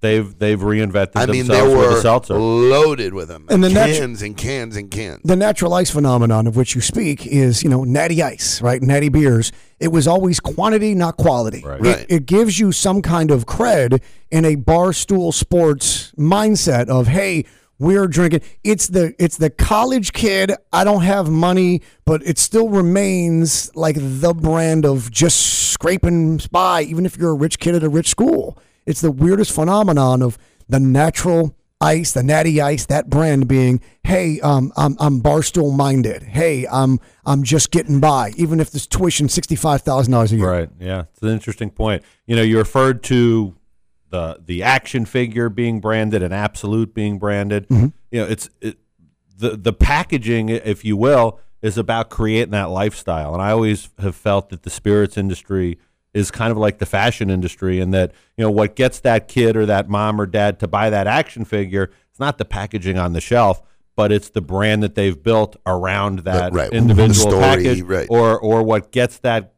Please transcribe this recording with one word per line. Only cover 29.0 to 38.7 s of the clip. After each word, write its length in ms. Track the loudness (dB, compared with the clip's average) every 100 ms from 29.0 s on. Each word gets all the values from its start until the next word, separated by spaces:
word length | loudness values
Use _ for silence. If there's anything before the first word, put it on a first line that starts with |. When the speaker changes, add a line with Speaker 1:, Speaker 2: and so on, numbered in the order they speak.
Speaker 3:
the 80 | -2
weirdest 420 | 2 2 2 0
phenomenon 680 | 0 0 2 2 2 2 2
of 160 | 0 -4 _ _ _
the 120 | 0
Natural 720 | 4 4 2 0 0 2 0 -4 _ _
Ice, 320 | 0 0 -2
the 100 | -2
Natty 380 | 2 2 2 2
Ice, 240 | 0 -2 -2
that 240 | -4 0
brand 360 | 0 2 2 2
being, 340 | 4 4 2 -2 _
"Hey, 360 | -2 0 0 -2
um, 320 | 0 2 0 -2
I'm, 200 | -2 0
I'm 220 | 0 0
Barstool 560 | 2 0 0 0 0 2
minded. 460 | 2 2 0 -4
Hey, 440 | -8 -2 0 0 -4
I'm, 320 | 0 2 0 -2 _ -2
I'm 160 | -2
just 280 | 2 0 2
getting 300 | -2 0 2
by," 320 | 2 2 -2 -4
even 240 | -2 0
if 100 | -2